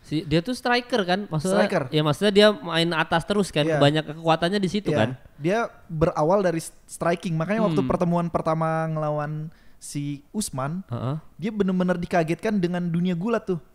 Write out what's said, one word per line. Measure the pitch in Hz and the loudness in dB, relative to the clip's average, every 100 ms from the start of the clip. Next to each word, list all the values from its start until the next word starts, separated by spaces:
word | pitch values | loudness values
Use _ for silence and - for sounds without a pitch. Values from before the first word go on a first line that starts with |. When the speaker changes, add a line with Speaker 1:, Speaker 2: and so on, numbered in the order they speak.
Speaker 1:
Si, | - 151 | -4 -6
dia | 160 156 | 0 0
tuh | 170 247 | 0 -4
striker | 247 240 240 240 | 0 0 2 -2
kan? | 180 185 202 | 0 -2 0
Maksudnya, | 156 165 196 | -2 0 2
Speaker 2:
Striker. | 208 190 127 | 2 0 0
Speaker 1:
ya | 151 | 0
maksudnya | 156 143 202 | 2 2 4
dia | 196 214 | 6 6
main | 208 170 165 165 | 4 -4 0 0
atas | 170 165 170 | 0 0 0
terus | - 202 185 | 0 0 0
kan? | 156 151 | 0 0
Speaker 2:
Iya. | 151 | 4
Speaker 1:
Kebanyak | 143 151 156 | 4 4 -2
kekuatannya | 156 165 160 170 202 | -4 0 2 2 0
di | 190 | 0
situ | 190 196 | -2 -2
Speaker 2:
Iya. | 151 | 0
Speaker 1:
kan? | 110 131 - - | 0 -2 -14 -6
Speaker 2:
Dia | 147 214 226 - - | -2 0 -2 -8 -10
berawal | 160 160 - 151 202 | 0 0 2 2 4
dari | 185 165 | 2 0
s-, | - - - | -6 -18 -20
striking. | - 165 170 196 160 | -4 -2 -2 -2 -2
Makanya | 160 220 214 | 0 0 2
waktu | 156 | 2
Speaker 3:
Hmm. | 131 | 0
Speaker 2:
pertemuan | - 175 170 170 | 0 2 0 0
pertama | 165 160 160 160 160 160 | -2 -2 0 0 -2 -2
ngelawan | 156 151 151 147 151 156 - - - | -2 -2 -4 -4 -8 -10 -14 -20 -20
si | - 147 143 143 - | -10 -8 -6 -8 -8
Usman, | 214 208 135 135 175 - | -8 -6 -6 -6 -6 -6
Speaker 1:
Heeh. | 120 120 156 - - | -6 -4 -6 -8 -8
Speaker 2:
dia | 175 | -6
bener-bener | 220 190 185 180 175 | 0 2 2 2 0
dikagetkan | 175 180 160 170 220 214 | 0 0 2 -2 0 0
dengan | 175 180 175 | 0 -2 -2
dunia | 165 180 | 0 0
gulat | 175 196 226 | 0 -2 -2
tuh. | - 175 - | -2 -6 -6